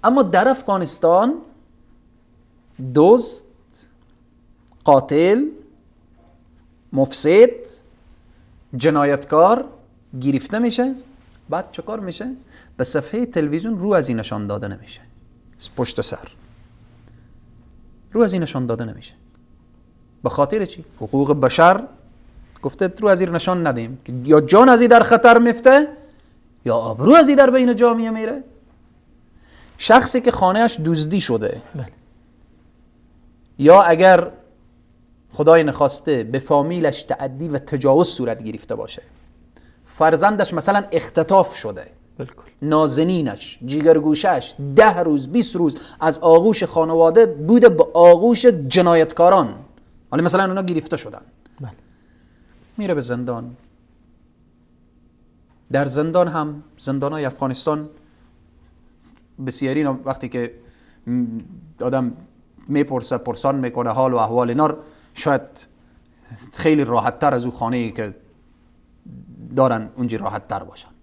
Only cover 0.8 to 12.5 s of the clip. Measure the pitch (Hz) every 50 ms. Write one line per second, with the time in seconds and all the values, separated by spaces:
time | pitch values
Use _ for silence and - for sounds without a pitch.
0.8 | 175 151 - - - 165 170 185 214 247 302 330 - - _ _ _ _ _ _
1.8 | _ _ _ _ _ _ _ _ _ _ _ _ _ _ _ _ _ _ _ -
2.8 | 127 131 127 147 151 180 226 247 233 - - - - _ _ _ _ _ _ -
3.8 | - _ _ _ _ _ _ _ _ _ _ _ _ _ _ _ _ _ _ _
4.8 | _ - 143 135 127 - 139 151 165 185 208 240 285 311 - - - _ _ _
5.8 | _ _ _ _ _ _ _ _ _ _ _ _ _ _ _ _ _ _ _ _
6.8 | _ _ - 135 135 135 - - - 151 175 202 233 247 233 - - - - -
7.8 | _ _ _ _ _ _ - _ _ _ _ _ _ _ _ _ _ _ - 127
8.8 | 110 156 151 151 143 143 143 135 - - 151 156 170 190 226 247 - - - -
9.8 | _ _ _ _ _ _ - 131 127 139 139 131 - - - 220 240 240 226 -
10.8 | 247 269 262 254 - - - - _ _ _ - _ - 147 175 190 - - -
11.8 | 160 - 214 220 202 180 165 - 208 254 131 254 - _